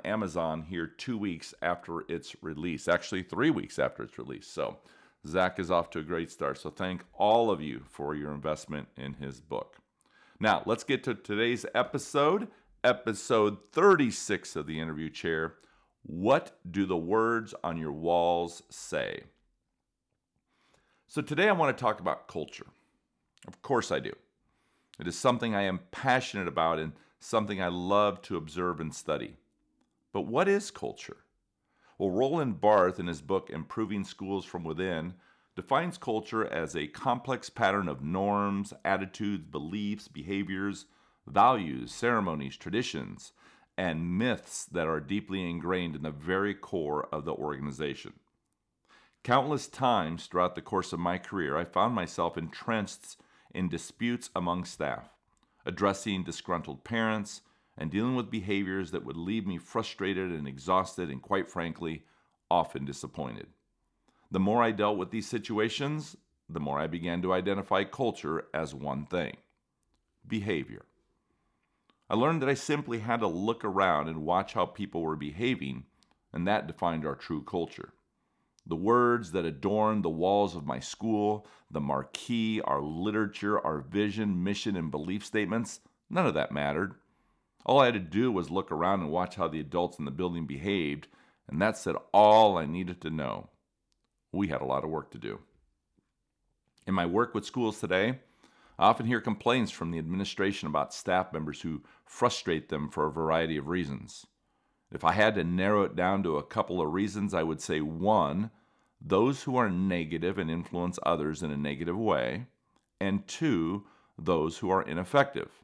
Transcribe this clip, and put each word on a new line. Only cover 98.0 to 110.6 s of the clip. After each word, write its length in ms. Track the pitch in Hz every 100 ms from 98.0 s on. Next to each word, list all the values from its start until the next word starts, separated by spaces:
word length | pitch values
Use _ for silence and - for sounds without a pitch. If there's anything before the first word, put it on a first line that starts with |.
| 107 131 - _ _ _ _ -
I 80 | 98
often 180 | - 113
hear 140 | 120
complaints 500 | 104 101 - 127 104
from 220 | - 82
the 60 | 82
administration 680 | 80 92 98 - 98 98 76
about 260 | 76 71
staff 400 | - - 92 92
members 280 | 80 76 73
who 220 | 85 73 - -
frustrate 640 | _ - 123 - - 80 -
them 200 | 78 73
for 180 | - 78
a 60 |
variety 440 | 76 80 80 82 76
of 120 | 69
reasons. 580 | 90 76 69 - - - _ _ _ _ _ _
If 100 | 64
I 100 | 82
had 220 | 90 107
to 80 | 104
narrow 400 | 85 87 95 104
it 140 | 98 87
down 260 | 90 98
to 140 | 90 76
a 80 |
couple 360 | 73 110 98 90
of 120 | 78
reasons, 420 | 87 104 101 101
I 80 | 92
would 180 | 82 78
say, 200 | - 78
one, 720 | 76 82 95 107 73 82 110 _ _ _ _ _
those 380 | 73 98 127 135
who 140 | - 127
are 120 | 113
negative 720 | 90 95 87 80 82 85 98
and 100 | 80
influence 520 | 82